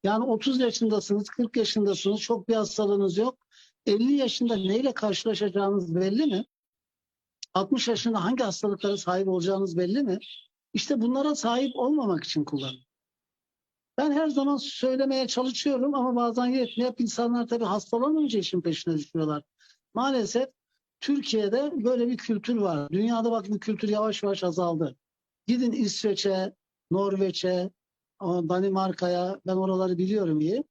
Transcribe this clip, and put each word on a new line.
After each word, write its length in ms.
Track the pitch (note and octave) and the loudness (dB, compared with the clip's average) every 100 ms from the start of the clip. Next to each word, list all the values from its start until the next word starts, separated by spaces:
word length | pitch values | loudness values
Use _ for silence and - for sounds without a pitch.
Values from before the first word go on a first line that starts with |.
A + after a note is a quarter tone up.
Yani 220 | G3 A3 C4 | 0 0 0
otuz 340 | A3 C4+ C4 | 0 0 2
yaşındasınız, 680 | B3 - A3+ G#3+ - G3+ G#3 | 2 2 2 0 0 -2 -2
kırk 280 | - A#3 - | -4 -2 0
yaşındasınız, 640 | G#3 - G3+ F#3+ G3 G#3 | 0 2 2 2 0 -2
çok 280 | - A#3 - | 0 -2 0
bir 60 | A3 | 0
hastalığınız 600 | G#3 - G#3 G3+ G3 F3 | 0 0 2 4 2 2
yok. 200 | A#3+ - _ _ - _ - | 0 -2 _ _ -20 _ 0
Elli 280 | G#3 B3 | 2 4
yaşında 420 | C#4+ B3+ - A#3+ A3 | 4 2 0 0 0
neyle 380 | F#3+ G#3+ C4+ | 2 2 0
karşılaşacağınız 1000 | - G#3+ F#3+ A3+ G3 G#3 G3 G3 G3+ F3 E3 | 0 -2 0 -2 0 0 2 2 0 0 0
belli 300 | F#3+ G#3+ D4+ | 2 2 2
mi? 200 | G3 - _ _ _ _ _ _ _ _ _ - | 0 -4 _ _ _ _ _ _ _ _ _ -4
Altmış 340 | F#3 G3 B3+ A#3+ | -2 0 0 0
yaşında 360 | A3 A#3 G#3+ | 0 0 0
hangi 200 | F3+ B3+ | 0 0
hastalıklara 540 | A#3 F3+ G#3+ G3+ G3+ G3 | 0 0 -2 -2 -2 -2
sahip 300 | - F3+ F#3+ | 0 0 0
olacağınız 500 | F#3 E3+ G3 G3 E3+ | 0 0 0 0 0
belli 260 | F3+ A#3 | 0 0
mi? 160 | C4+ F#3+ - - _ _ _ | 0 -2 -6 -20 _ _ _
İşte 280 | - - C#4 | -6 -2 0
bunlara 340 | A3+ C4 C#4+ D4 | 2 0 0 0
sahip 400 | A3+ A#3+ C4+ B3+ | 0 0 0 0
olmamak 480 | B3+ D4+ A3 E3+ | 0 2 2 -2
için 220 | - D#3 C#3+ | -2 -4 -2
kullanın. 400 | C#3+ C3 B2+ _ _ _ _ _ _ _ _ _ _ _ - | -4 -6 -10 _ _ _ _ _ _ _ _ _ _ _ -2
Ben 140 | D4+ | 0
her 160 | C#4+ D#4+ | 2 2
zaman 300 | C4+ C#4 C#4+ | 2 0 0
söylemeye 720 | - - B3+ C4 C4+ C4 B3+ | -4 -2 -2 0 0 0 -2
çalışıyorum 680 | - B3+ B3 D4 C4 C4+ C#4 | -2 -2 -2 -2 0 0 0
ama 200 | B3+ A#3+ | 0 2
bazen 300 | A#3+ A3+ B3 | 0 0 0
yetmiyor. 460 | C4 A#3+ - B3 | 0 -2 -2 -4
Hep 100 | B3 | -2
insanlar 460 | A#3 - A#3+ A#3+ A#3 | -4 0 0 0 0
tabii 160 | A#3 | -2
hastalanınca 760 | G#3+ G3+ - A#3 C4+ D#4 D4 A3 | 0 -2 0 0 2 2 2 0
işin 220 | F3+ F3+ | 0 -2
peşine 320 | E3+ D#3 - | -2 -2 -2
düşüyorlar. 500 | D#3+ C#3+ D#3+ D#3 D3+ - _ - _ _ | -2 -2 -2 -2 -2 -6 _ -20 _ _
Maalesef 560 | A3 C4 C4 G3 A#3+ C4 _ _ _ _ _ | -2 0 0 0 -2 -2 _ _ _ _ _
Türkiye'de 720 | - C#4+ - A3 G#3 A#3 D4 D4 | -2 -2 2 0 2 0 0 0
böyle 240 | A3 B3+ A#3+ | 0 2 0
bir 100 | B3 | -2
kültür 380 | - G#3+ A3 A#3+ | -2 -4 0 0
var. 340 | G3 D#3 C#3+ | 2 0 -2
Dünyada 420 | F3+ A3 A#3 A3+ | 0 0 0 0
bak 180 | A3+ G3 | -2 -2
bu 100 | G#3 | -6
kültür 300 | - G#3+ G#3+ | -4 -4 0
yavaş 340 | G#3 A3 G#3+ | 0 0 -2
yavaş 200 | G3+ G3 | -2 -2
azaldı. 520 | F3+ E3 F3 E3 D#3 C3 _ _ _ _ - | -2 0 0 0 -2 -6 _ _ _ _ -2
Gidin 240 | B3 B3 | 0 2
İsveç'e, 840 | - G#3 - G#3+ G3 G3+ F#3+ F#3+ - _ _ _ | 0 -2 0 -2 0 0 0 -2 -8 _ _ _
Norveç'e, 800 | F#3 G3 G3 F#3+ E3+ F3+ F#3 F#3 _ _ _ _ _ | 0 0 2 0 0 -2 0 -2 _ _ _ _ _
o 300 | F#3+ F3+ D#3+ | -2 0 0
Danimarka'ya, 880 | F3+ G3 F#3+ F#3+ F#3 F3+ F3+ F3+ G3 - | 0 2 0 0 0 0 0 -2 -4 -2
ben 100 | F#3+ | 0
oraları 420 | F#3+ F#3 F#3 F3 | 0 0 0 0
biliyorum 420 | F#3 G#3+ F3+ D3+ | 0 0 2 2
iyi. 220 | D#3 A#3 D4 | 2 0 -4